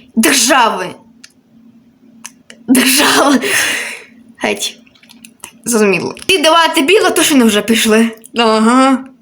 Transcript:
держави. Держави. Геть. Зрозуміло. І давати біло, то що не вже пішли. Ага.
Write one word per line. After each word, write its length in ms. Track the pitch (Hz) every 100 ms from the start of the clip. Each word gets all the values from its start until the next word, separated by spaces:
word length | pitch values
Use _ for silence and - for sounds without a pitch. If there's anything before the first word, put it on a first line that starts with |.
| - 226
держави. 720 | 285 269 254 277 220 196 175 - _ _ - _ _ _ - _ _ _ _ _ - _ - - -
Держави. 720 | 254 262 269 - 285 277 254 202 - - - - - - - - -
Геть. 440 | 107 104 - - _ _ - - - _ - -
Зрозуміло. 500 | 226 233 208 175 - - -
І 120 | 285
давати 440 | 311 330 320 320
біло, 280 | 277 415 359
то 120 | -
що 120 | 311 277
не 80 |
вже 180 | 226 208
пішли. 480 | 202 220 226 214 226 - - 220
Ага. 680 | 226 220 220 254 269 262 - -